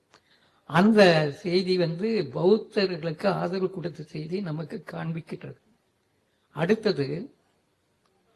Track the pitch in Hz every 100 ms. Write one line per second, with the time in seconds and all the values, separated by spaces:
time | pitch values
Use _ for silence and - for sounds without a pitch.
0 | _ _ _ _ _ _ - 156 208 214
1 | 185 160 151 139 185 180 185 180 165 165
2 | 220 220 139 143 175 220 - 220 190 170
3 | 165 156 202 160 175 190 185 180 160 147
4 | - 156 156 185 180 151 156 214 - 165
5 | 165 165 - - 139 - _ _ _ _
6 | _ _ _ _ _ 151 175 220 202 147
7 | 135 156 247 _ _ _ _ _ _ _
8 | _ _ _